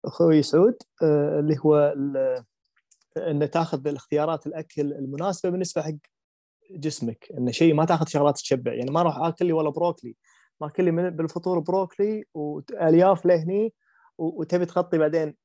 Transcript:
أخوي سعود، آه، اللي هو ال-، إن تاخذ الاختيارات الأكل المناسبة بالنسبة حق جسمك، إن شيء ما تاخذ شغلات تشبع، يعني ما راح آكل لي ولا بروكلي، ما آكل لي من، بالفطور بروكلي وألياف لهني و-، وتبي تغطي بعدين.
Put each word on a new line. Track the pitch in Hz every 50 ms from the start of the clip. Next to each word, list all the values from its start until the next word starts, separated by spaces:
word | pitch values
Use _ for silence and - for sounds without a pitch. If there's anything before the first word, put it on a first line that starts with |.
| -
أخوي | 147 - - 170 165 156 151
سعود، | 139 - - 160 185 233 240 - - _ _ _
آه، | 170 156 151 147 147 151 151 151
اللي | 147 151 151 139 -
هو | 151 151 147 147 147 147
ال-، | 143 139 143 135 135 131 131 127 127 120 _ _ _ _ _ _ _ _ _ - _ _ _ _
إن | - - 165 147 143 151 147
تاخذ | - 170 165 165 - 139 131 151
الاختيارات | 143 - - _ 147 147 151 160 165 151 _
الأكل | 156 170 156 151 _ - 151 143 143
المناسبة | 143 139 135 131 139 143 170 196 185 - - 185
بالنسبة | 175 185 185 175 - 170
حق | 151 160 156 147 _ _ _ _ _ _ _ _ _ _ _ _ _ _
جسمك، | 190 165 139 156 - - 123 117 113 _ - _ - 135
إن | 123 123
شيء | 117 - 165 165 151
ما | 151 160
تاخذ | 170 175 156 160
شغلات | - - 147 143 147 139
تشبع، | - - - 139 127 113 127 -
يعني | - 123 135
ما | 143 165
راح | 175 170 143 127
آكل | 156 165 165 _ 180
لي | 175
ولا | 160 160 156 151
بروكلي، | 143 - 175 175 175 _ - 120 113 _ _ _ _ _ _ _ _ _
ما | 156
آكل | 147 _ - 185
لي | 175
من، | 165 165 180 180
بالفطور | 175 156 165 156 - 175 - 185 185 170
بروكلي | 151 - 185 196 190 180 _ - 202 214 214 214 - _ _
وألياف | 160 147 147 151 151 147 - 247 - 170 160 165 170 180 190 190 170 -
لهني | 175 180 165 160 170 190 202 220 226 _ _ _ _ _ _ _ _ _ -
و-، | 160 165 - -
وتبي | 160 - 175 180 180
تغطي | 170 - 185 175 180 180 160
بعدين. | 156 151 156 165 156 151 147 _